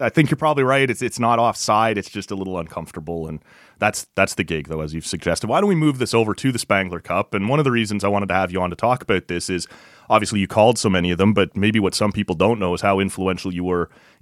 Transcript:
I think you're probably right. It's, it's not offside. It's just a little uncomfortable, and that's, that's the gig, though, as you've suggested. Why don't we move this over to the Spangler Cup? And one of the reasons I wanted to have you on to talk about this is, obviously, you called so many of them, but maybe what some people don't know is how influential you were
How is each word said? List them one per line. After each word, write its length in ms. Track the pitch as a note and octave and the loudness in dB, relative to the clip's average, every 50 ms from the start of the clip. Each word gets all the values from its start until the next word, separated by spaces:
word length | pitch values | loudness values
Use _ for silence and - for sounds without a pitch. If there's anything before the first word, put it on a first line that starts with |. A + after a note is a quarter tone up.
I 80 | C3 A2+ | -2 0
think 220 | - E3 D3+ - | 4 4 4 4
you're 80 | D3+ - | 2 0
probably 260 | D#3+ D#3 D3+ C#3 C3 | 0 0 2 2 2
right. 240 | B2+ C3+ C3+ C3+ B2+ | 2 2 2 2 0
It's, 140 | A2 - B2+ | 0 -2 -4
it's 160 | A2 - - | -6 -2 0
not 200 | A#2 A#2 A#2+ A#2 | 0 2 2 4
offside. 600 | A#2 A2+ G2 - - - G#2+ G#2+ A2+ A2+ G#2+ G2+ | 2 2 0 -2 0 2 2 4 4 2 0 -2
It's 100 | F#2 - | -4 -6
just 220 | - G2+ F#2+ - | -8 -10 -8 -8
a 40 | G#2 | -8
little 240 | F#2+ F#2+ F#2 F#2 F2 | -6 -6 -6 -6 -6
uncomfortable, 720 | E2 E2+ - F2+ E2 - - E2+ D#2 D#2+ E2+ E2 D#2+ D#2+ | -8 -8 -10 -12 -12 -12 -12 -12 -10 -8 -8 -6 -6 -8
and 160 | D#2 D2+ - _ - - - - _ - | -10 -10 -14 _ -20 -20 -20 -20 _ -2
that's, 280 | G2+ G#2+ G#2 - - - _ | -2 -2 -2 -4 -8 -6 _
that's 220 | F#2+ G2 - - | 0 0 0 0
the 80 | - F#2 | -2 -2
gig, 240 | D#2 E2 D#2 C#2+ D#2 | -2 -4 -4 -4 -6
though, 120 | D#2+ D#2 | -6 -6
as 140 | D#2 D2+ D#2 | -6 -6 -8
you've 120 | D#2+ - | -8 -8
suggested. 440 | - - D#2+ - F2+ E2 - - G#2+ | -8 -8 -4 -2 -2 -2 -2 -2 0
Why 100 | B2+ F3 | 0 2
don't 80 | G3+ G#3 | 2 2
we 60 | F#3 | 2
move 240 | D#3+ D#3 D3+ C#3 B2 | 2 2 2 0 0
this 160 | A#2+ - - | 0 0 2
over 180 | A#2 A2+ G#2+ G2 | 2 2 2 0
to 180 | - - C3+ | -2 -2 -2
the 80 | A#2+ A2+ | -2 -2
Spangler 420 | - - G2+ G2 F#2+ F2+ F2+ E2+ | -2 0 0 0 0 -2 -6 -8
Cup? 340 | - - F2 F#2+ - - - | -6 -4 -2 -2 -2 -2 -4
And 120 | G2 G2 | -2 -2
one 120 | A2 C#3 D3+ | 0 0 2
of 80 | D3 | 2
the 40 | C3+ | 2
reasons 340 | A#2+ A#2 A2 G2+ G#2+ G2+ G2 | 2 0 0 -2 -2 -2 0
I 40 | G2+ | 0
wanted 220 | G2+ G2+ G2+ F#2 | 0 0 0 0
to 40 | F2+ | 0
have 160 | F#2+ F#2+ F2 | 0 0 0
you 120 | F2+ F#2 F2+ | -2 -2 -4
on 80 | F2 | -4
to 60 | F2 | -4
talk 260 | - - A#2+ B2+ B2+ - | -2 0 0 0 0 0
about 260 | - G#2 F2+ - - | 0 -2 -2 -2 -2
this 220 | F2 F2 - - | -6 -6 -4 -4
is, 180 | F#2 E2+ - - - - - - - - - - | -4 -4 -4 -8 -14 -20 -20 -20 -20 -14 -2 2
obviously, 320 | A2 A2 G#2+ F#2+ A2+ G2+ | 2 2 2 2 0 0
you 60 | F#2+ | 0
called 320 | - - A2 G#2+ A#2+ A#2+ - | 2 4 4 6 6 6 4
so 100 | - G#2+ | 2 2
many 220 | F#2 F2+ F2 F2+ | 2 2 2 2
of 80 | F2+ E2+ | 2 4
them, 160 | G2 G#2+ G#2 | 4 4 4
but 200 | G2+ F#2+ - - | 4 2 0 0
maybe 240 | G2 G2 A2 G#2+ A2 | 0 0 2 2 2
what 160 | G2 F#2 - | 2 0 0
some 160 | - G#2+ G#2 | 0 -2 0
people 240 | - G#2+ G2+ - F2+ | 0 -2 -2 -2 0
don't 240 | D#2 F2+ G#2+ A#2+ G#2+ | 2 2 2 2 2
know 140 | F#2+ F2 F2 | 0 -2 -2
is 80 | E2+ | 0
how 180 | - G2+ G2 G2 | 0 2 2 2
influential 540 | G2 F#2+ - F#2+ F#2+ F#2+ F#2 F2 - F#2+ F2 | 0 0 -2 -4 -2 -2 -2 -4 -6 -6 -6
you 120 | F2 F2+ | -4 -2
were 260 | F2+ F2+ F2 E2+ - _ - _ _ _ _ | -2 0 -2 -2 -4 _ -16 _ _ _ _